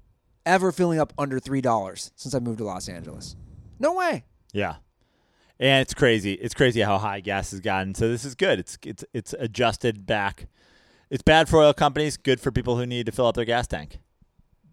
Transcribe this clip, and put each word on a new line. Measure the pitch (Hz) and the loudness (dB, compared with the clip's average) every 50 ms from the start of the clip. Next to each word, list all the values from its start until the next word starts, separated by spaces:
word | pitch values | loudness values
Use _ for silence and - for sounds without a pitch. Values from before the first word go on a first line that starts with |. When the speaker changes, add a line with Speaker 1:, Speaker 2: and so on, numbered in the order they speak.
| _ _ _ _ _ _ _ _ - | _ _ _ _ _ _ _ _ 0
Speaker 1:
ever | 165 180 190 180 190 | 2 2 4 4 2
filling | 165 - 185 175 165 156 | 0 2 2 2 2 2
up | 151 - - | 0 -2 -2
under | - 143 143 131 131 | -6 -4 -4 -4 -4
three | - 135 135 135 127 | -4 -2 -4 0 2
dollars | 127 113 110 98 95 92 - - - _ | 2 2 2 0 -4 -10 -12 -14 -16 _
since | - - 135 117 | -14 -10 -4 -4
I | 131 | -4
moved | 120 120 113 107 | -2 -4 -6 -6
to | 113 | -6
Los | 104 92 92 - - | -6 -8 -8 -10 -12
Angeles. | 92 85 82 80 78 - - - - - - - - - - - - - | -12 -12 -14 -14 -16 -16 -16 -16 -18 -18 -20 -20 -20 -20 -20 -20 -10 -2
No | 240 302 349 | -2 -2 0
way. | 370 370 339 285 151 - _ _ _ _ _ - | 0 -2 -2 -2 -4 -8 _ _ _ _ _ -6
Speaker 2:
Yeah. | 101 101 87 76 - _ _ _ _ _ _ _ _ _ _ _ _ _ _ _ - | -4 -4 -4 -6 -10 _ _ _ _ _ _ _ _ _ _ _ _ _ _ _ -2
And | 127 135 135 135 | 2 4 4 4
it's | 131 - - | 2 0 0
crazy. | - 151 127 113 110 92 101 98 | 2 4 4 4 4 2 -2 -4
It's | - - 117 - | -4 -6 -6 0
crazy | - 143 127 120 117 104 | 2 2 4 4 2 2
how | 104 101 95 | 2 2 0
high | 104 107 98 101 | 0 -2 -6 -6
gas | 92 101 98 98 95 - - | -6 -4 -4 -4 -4 -6 -8
has | 98 | -8
gotten. | 90 98 95 95 95 95 95 | -4 -2 -2 -2 -2 -4 -4
So | - 117 113 | -2 0 0
this | 120 117 120 | 0 -2 -6
is | 139 123 | -8 -6
good. | - - - 143 95 | -2 0 0 0 0
It's, | 90 - - - - | -2 -8 -12 -16 -14
it's, | - 113 - - - - | -14 -14 -14 -14 -12 -10
it's | 123 101 - - - | -10 -10 -10 -10 -6
adjusted | 135 113 104 110 123 113 - - - 123 110 104 98 | -6 -6 -2 0 0 0 0 0 -2 -2 -2 -4 -4
back. | - 113 104 101 98 - - - - _ _ _ _ _ _ _ _ _ _ _ - | -4 -2 0 0 -2 -4 -6 -16 -20 _ _ _ _ _ _ _ _ _ _ _ -8
It's | 139 127 - | -6 -2 2
bad | - 156 160 165 - | 6 6 6 6 6
for | - 160 | 6 8
oil | 151 147 143 | 8 8 6
companies, | - - 147 135 151 151 151 135 - | 6 2 0 2 0 -2 -2 -4 -4
good | - - 131 127 | 0 0 0 2
for | - 139 | 0 -2
people | 113 131 120 123 120 | -4 -2 0 0 0
who | 120 123 | 0 -2
need | 123 123 120 120 | -4 -4 -4 -4
to | 113 107 | -4 0
fill | - 123 | 2 2
up | 117 107 | 2 2
their | 120 117 | 2 0
gas | 110 117 120 120 | 0 0 0 0
tank. | - - 85 73 76 - - _ _ _ _ _ _ _ _ _ _ _ _ _ _ | -2 -6 -8 -10 -10 -18 -20 _ _ _ _ _ _ _ _ _ _ _ _ _ _